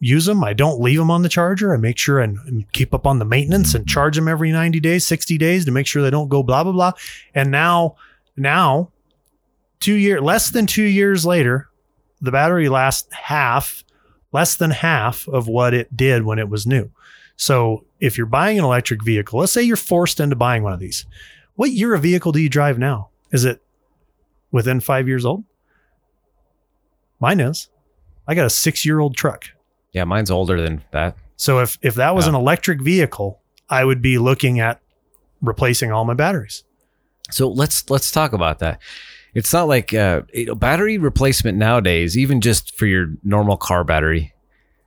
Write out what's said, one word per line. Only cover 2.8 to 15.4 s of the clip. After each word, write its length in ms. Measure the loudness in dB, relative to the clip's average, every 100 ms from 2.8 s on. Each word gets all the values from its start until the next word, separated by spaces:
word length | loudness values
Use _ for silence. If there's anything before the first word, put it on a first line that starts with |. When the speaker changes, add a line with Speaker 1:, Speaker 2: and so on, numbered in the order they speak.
| -2
Speaker 1:
up 140 | 0 0
on 120 | 0
the 40 |
maintenance 500 | 2 0 2 2 2
and 100 | 0 -2
Speaker 2:
Mm-hmm. 60 |
Speaker 1:
charge 240 | 0 0 0
'em 100 | 0
every 220 | 0 0
ninety 280 | 0 0 0
days, 260 | 0 0 0
sixty 320 | -2 -2 0
days 260 | 2 2
to 60 | 0
make 160 | 0 0
sure 160 | 0
they 80 | 0
don't 180 | 0 0
go 140 | 0
blah, 200 | 2 0
blah, 80 | 2
blah. 200 | 2 0 -2 -10 -20 -8
And 160 | -2 0
now, 440 | 2 2 2 0 -4 -16 _ _ -4
now, 540 | 0 2 2 2 -2 _ _ _ _ _ _ _ _ _
two 140 | 0
year, 260 | 2 2 2
less 300 | 2 0 0
than 160 | 0 0
two 160 | 2
years 420 | 2 2 2 2
later, 440 | 2 2 2 0 -4 _ _ _ _ _
the 100 | -2
battery 360 | 0 2 2 2
lasts 400 | 2 0 -2 -6
half, 680 | -14 -4 0 0 0 -2 -8 -18 _ _ _ _
less 240 | -2 -2 0
than 160 | -2
half 540 | 0 0 0 0 -4 -4
of 200 | -4